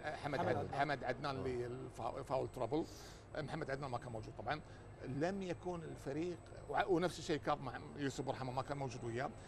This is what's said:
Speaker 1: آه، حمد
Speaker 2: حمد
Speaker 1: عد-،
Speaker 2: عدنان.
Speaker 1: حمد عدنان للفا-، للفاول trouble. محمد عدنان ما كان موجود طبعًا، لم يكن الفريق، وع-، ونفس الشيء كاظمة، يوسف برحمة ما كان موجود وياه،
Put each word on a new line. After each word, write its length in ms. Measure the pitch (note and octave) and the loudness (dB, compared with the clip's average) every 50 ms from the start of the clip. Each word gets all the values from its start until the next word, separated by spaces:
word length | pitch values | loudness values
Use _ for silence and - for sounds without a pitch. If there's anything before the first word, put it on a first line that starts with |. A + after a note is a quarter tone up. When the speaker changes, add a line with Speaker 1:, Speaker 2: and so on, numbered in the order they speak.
| - | -2
Speaker 1:
آه، 120 | D3+ D#3 | -4 -2
حمد 240 | - - C#3+ C#3+ B2+ | -2 -2 0 2 4
Speaker 2:
حمد 80 | - - | 4 4
Speaker 1:
عد-، 100 | - C#3+ | 4 4
Speaker 2:
عدنان. 220 | D3 C#3 C#3 C#3 | 2 2 2 4
Speaker 1:
حمد 240 | C#3+ D3+ C#3+ C3 B2 | 4 4 4 2 2
عدنان 320 | B2 B2+ A#2+ C#3+ C#3+ C3+ C3 - | 0 0 0 0 -2 0 0 0
للفا-، 720 | C3 - A#2+ A#2+ B2 B2 B2+ C3 B2+ - - A2+ B2 - C3+ | 0 0 0 0 -2 -2 -4 -6 -8 -6 -4 -2 -2 -2 -2
للفاول 300 | C3+ - C#3 C3 B2 A#2+ - | -2 2 2 2 2 2 0
trouble. 300 | C3 B2 A2+ C#3 D#3 E3+ - - - - - - - - - - - | -2 0 2 2 2 2 0 -4 -12 -12 -12 -14 -14 -12 -8 -4 -4
محمد 340 | D#3 - D3+ D#3+ C#3+ C3 | -4 -2 -2 -2 -2 0
عدنان 180 | C3+ C#3 D3 C3 | -2 -2 -2 -2
ما 80 | A#2+ A#2 | -2 -2
كان 140 | - - | -2 -2
موجود 220 | A#2 A2 G#2+ A#2+ A#2 - | -6 -6 -6 -6 -6 -4
طبعًا، 240 | G#2 A#2 D3 D3+ - - - - - - - - - C3 | -2 0 0 -2 -2 -8 -12 -12 -12 -12 -12 -8 -6 -2
لم 340 | C#3+ C#3 D3+ F3+ G3 G3 F#3+ | 0 2 2 2 2 0 0
يكن 320 | F3+ E3 - - F3+ F3+ E3+ D#3+ | -2 -2 -2 -2 -4 -4 -4 -4
الفريق، 540 | C#3+ C3+ B2 - D3+ C3+ D3+ E3 F3+ E3+ - - - - - - - | -6 -8 -6 -4 -2 0 0 0 0 -2 -4 -6 -12 -12 -10 -4 0
وع-، 160 | C#3+ - G3+ | 4 4 6
ونفس 340 | G#3+ F#3+ D#3+ F#3 E3+ - - | 8 8 8 6 6 2 0
الشيء 180 | C#3 - E3 C#3+ | 0 2 2 2
كاظمة، 360 | - E3 D3 C#3 C#3 B2+ A#2 C3+ C#3+ D3+ D3 D3 | 4 4 2 4 2 -2 -4 -4 -6 -6 -4 0
يوسف 280 | C#3+ C3+ - - C3+ | 0 0 0 0 0
برحمة 260 | C3 B2 - C3+ A2 | 0 0 0 0 -2
ما 100 | B2 C3 | 0 0
كان 160 | B2+ - C#3+ C#3+ | 0 0 0 -2
موجود 260 | C#3 C3 A2+ B2 A#2+ | -2 -2 -2 -4 -4
وياه، 260 | A#2+ A2+ A#2+ C#3 - - - - | -2 0 0 0 -2 -4 -6 -12